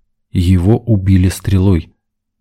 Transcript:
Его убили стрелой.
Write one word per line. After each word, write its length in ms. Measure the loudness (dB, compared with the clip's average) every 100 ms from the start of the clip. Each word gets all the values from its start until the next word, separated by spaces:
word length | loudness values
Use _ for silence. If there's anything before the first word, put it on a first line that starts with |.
| _ _ _
Его 460 | -4 0 0 2 0
убили 520 | 0 -2 0 0 0
стрелой. 640 | -4 -4 0 0 0 -4 _ _ _ _ _